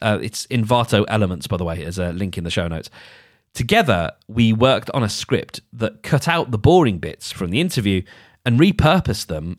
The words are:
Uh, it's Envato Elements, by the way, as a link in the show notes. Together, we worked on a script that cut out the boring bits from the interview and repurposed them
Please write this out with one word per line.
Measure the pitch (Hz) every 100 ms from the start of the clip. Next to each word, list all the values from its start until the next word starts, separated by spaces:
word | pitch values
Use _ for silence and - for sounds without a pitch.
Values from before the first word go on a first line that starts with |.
Uh, | 110 104
it's | 110 - -
Envato | 120 107 123 117 120 -
Elements, | 107 95 90 -
by | 87
the |
way, | 87 82
as | 80 92
a | 87
link | 87 98 92
in |
the | 85
show | - 85
notes. | 82 - - - - _ _ _ -
Together, | 120 220 156 90 82 - -
we | 113 113
worked | 110 131 110 -
on | 135
a | 107
script | - - - - - _
that | 120 110 -
cut | - 143 170
out | 170 131
the | 113
boring | 131 180 131 87
bits | 80 - -
from | - 90
the | 113
interview | 180 135 101 95 - - - _ 123
and | 117
repurposed | 190 - 156 180 - 104 -
them | 78 82